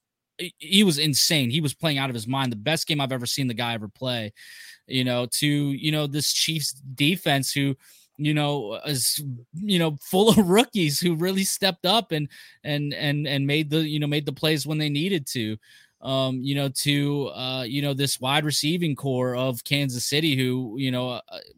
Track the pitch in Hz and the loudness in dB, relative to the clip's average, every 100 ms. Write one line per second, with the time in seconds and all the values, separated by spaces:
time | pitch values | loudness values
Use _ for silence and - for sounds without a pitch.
0 | _ _ _ - 175 - 156 196 202 143 | _ _ _ -12 -12 -12 0 4 6 4
1 | 156 135 - 160 123 147 147 - 160 139 | 2 2 2 2 2 0 -2 -2 -2 -2
2 | 135 120 110 135 131 110 107 160 - 151 | -2 -4 -4 -2 -2 -2 -2 -2 0 -2
3 | 135 131 120 - 131 113 120 117 104 - | 0 -2 -4 -2 -2 -2 -4 -4 -8 -8
4 | 127 123 104 - - - - - - 131 | -6 -4 -6 -10 -20 -20 -20 -20 -6 -2
5 | 127 123 123 - 147 147 143 135 151 156 | 0 0 -2 0 0 2 0 -2 -2 0
6 | 147 147 139 - - 160 139 - 135 127 | 0 -2 -2 0 0 -2 -4 -8 -10 0
7 | 143 190 165 139 131 143 139 - _ - | 2 2 2 0 0 0 0 -2 _ -20
8 | _ - 151 151 147 143 104 110 147 135 | _ -6 0 0 0 -2 -4 -8 -4 -2
9 | - - 143 120 120 165 208 180 165 147 | 0 -2 -6 -10 -12 -8 0 2 2 -2
10 | - 185 220 214 180 196 262 208 156 143 | 0 4 6 8 8 6 4 2 2 2
11 | 175 160 180 190 190 - 190 180 180 220 | 0 2 0 0 0 0 -2 0 2 2
12 | 185 156 143 - - - - 147 147 85 | 2 -2 -4 -8 -20 -12 -4 -2 -2 -2
13 | 147 143 147 139 139 151 151 156 156 151 | -2 0 0 0 2 2 2 0 0 0
14 | 147 147 147 135 156 156 143 156 151 143 | 0 0 -2 -2 0 0 0 -2 0 0
15 | 180 185 135 131 107 110 _ - _ _ | 0 -2 -2 -4 -4 -6 _ -20 _ _
16 | 127 135 131 127 135 139 139 135 147 143 | -4 0 0 -2 -2 -2 -2 -2 0 2
17 | 143 143 120 107 127 131 123 139 143 135 | 2 0 -4 -6 -6 -6 -4 -2 -2 0
18 | 139 - 127 147 151 135 147 180 170 131 | 0 0 0 0 2 0 0 0 0 -2
19 | 139 127 127 123 131 120 - 143 139 123 | -2 0 0 0 -2 -2 0 0 0 -2
20 | - 143 160 131 127 127 123 120 135 127 | -2 0 2 2 2 0 -4 -4 -2 -2
21 | 127 120 - 92 - | -2 -6 -10 -18 -18